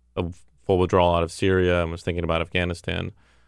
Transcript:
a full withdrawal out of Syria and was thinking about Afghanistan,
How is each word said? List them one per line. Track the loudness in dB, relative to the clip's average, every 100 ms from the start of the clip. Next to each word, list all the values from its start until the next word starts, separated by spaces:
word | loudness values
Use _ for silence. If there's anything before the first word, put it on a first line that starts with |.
| _ -8
a | -6 -8 -20 _ 0
full | 2
withdrawal | 4 4 4 2
out |
of | -2
Syria | -2 0 2 4 2
and | 0
was | -4
thinking | -6 -4
about | -2 -2
Afghanistan, | -2 -2 -2 -4 -6 -6 -6 -12 _ _